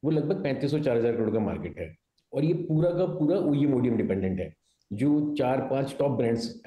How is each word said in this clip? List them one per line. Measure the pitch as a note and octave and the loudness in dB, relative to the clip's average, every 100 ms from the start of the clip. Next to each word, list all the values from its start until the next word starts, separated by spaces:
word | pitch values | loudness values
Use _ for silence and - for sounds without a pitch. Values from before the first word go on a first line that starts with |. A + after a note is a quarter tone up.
वो | C#3+ | -2
लगभग | D#3 D3 - | 0 0 -2
पैंतीस | C#3+ C3 C#3+ | -2 -2 -2
सौ | D3+ | 0
चार | C#3 A#2 | 0 2
हज़ार | A#2 A#2 | 2 0
करोड़ | G#2+ | 0
का | A2 | 0
market | G#2 G#2+ F2 - | -2 -4 -8 -10
है, | D#2+ - _ _ _ | -12 -14 _ _ _
और | C#3 | -2
ये | D#3 | 0
पूरा | F3 - D#3 E3+ | 0 0 2 2
का | E3+ F3 | 2 0
पूरा | D#3 D3+ F#3+ | 0 2 2
ओईएम | D3+ C#3+ C#3+ | 2 2 2
ओडीएम | B2+ A#2+ A2 | 2 2 2
dependent | F#2+ G2 F#2+ F#2 | 0 0 -2 -2
है। | E2 - _ _ - | -6 -12 _ _ -10
जो | G#2 C#3+ D3 D3 D3 | -2 2 2 0 0
चार | B2+ C3+ | 0 0
पांच | C3 C3+ C3+ - | 0 -2 -2 0
top | C#3 | 0
brands | B2 A#2 A#2 - - | 2 0 0 -4 -8